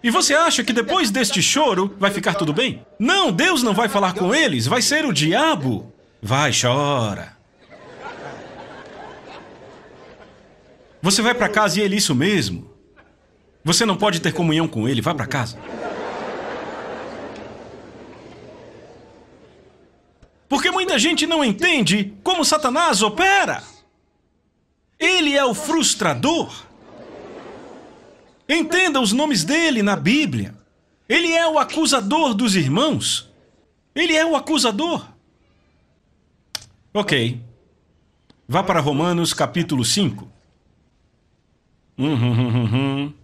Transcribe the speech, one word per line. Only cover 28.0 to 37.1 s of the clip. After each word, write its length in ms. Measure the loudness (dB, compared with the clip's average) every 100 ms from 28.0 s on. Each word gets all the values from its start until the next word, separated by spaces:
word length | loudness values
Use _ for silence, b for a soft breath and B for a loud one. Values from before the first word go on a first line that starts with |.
| -20 -20 -20 _ -2
Entenda 460 | 0 2 2 2 2
os 140 | 2
nomes 300 | 2 2 0
dele 380 | 0 2 2 2
na 140 | 0 0
Bíblia. 580 | 2 2 2 -2 -6 -10 _ _ _ _ _
Ele 240 | 0 2
é 160 | 2 2
o 100 | 2
acusador 760 | 0 0 0 0 0 0 2
dos 200 | 2 2
irmãos. 800 | 2 2 2 2 0 -2 -6 -8 _ _ _ _ _ _
Ele 200 | -2 2
é 120 | 2 2
o 100 | 0
acusador. 720 | 0 0 0 0 -2 -4 -6 -20 _ _ _ _ _ _ _ _ _ _ _ _ _ -16 -16 _ _
Ok. 480 | -4 0